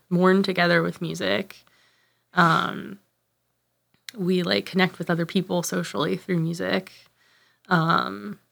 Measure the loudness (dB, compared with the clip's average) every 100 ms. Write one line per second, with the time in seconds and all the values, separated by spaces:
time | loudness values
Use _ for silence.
0 | -2 2 4 4 2 2 2 2 0 -4
1 | -8 -4 -2 -2 -4 -12 _ _ _ _
2 | _ _ _ 2 4 4 0 -6 -12 -16
3 | _ _ _ _ _ _ _ _ _ _
4 | -18 -6 -2 0 0 -2 0 0 0 0
5 | -4 -2 0 -2 0 -2 -2 -4 -4 -4
6 | -2 -4 -2 -2 -2 -2 -2 -2 -4 -16
7 | _ _ _ _ _ _ 0 0 4 2
8 | 0 -6 -12 -16 _